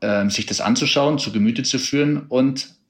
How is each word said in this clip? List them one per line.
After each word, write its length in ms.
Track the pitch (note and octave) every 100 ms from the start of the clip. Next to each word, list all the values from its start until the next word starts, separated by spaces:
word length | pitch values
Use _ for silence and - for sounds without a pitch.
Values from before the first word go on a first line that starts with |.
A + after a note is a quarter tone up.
ähm, 280 | G#2 G2+ G2+
sich 160 | - -
das 160 | -
anzuschauen, 580 | G#2+ B2 D3 D3 C#3+ C#3
zu 140 | -
Gemüte 300 | G#2 G#2+ A#2
zu 160 | C3+ C3
führen 480 | - C#3+ D3 C#3+ -
und 460 | B2+ C3+ C3+ - _